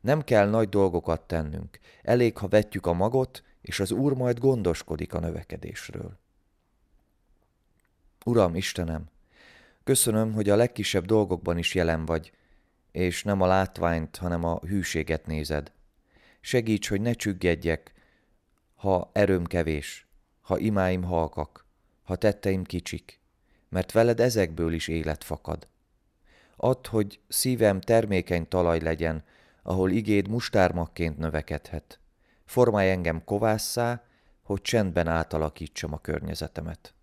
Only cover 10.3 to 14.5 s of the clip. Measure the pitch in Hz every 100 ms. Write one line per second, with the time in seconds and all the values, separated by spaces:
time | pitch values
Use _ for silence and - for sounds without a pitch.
10.3 | 110 101 101 120 - 101 98 87 110 98
11.3 | 90 85 85 85 95 82 80 78 80 78
12.3 | _ _ _ _ _ _ - 90 85 104
13.3 | 101 92 95 92 - 85 82 80 - 87
14.3 | 85 85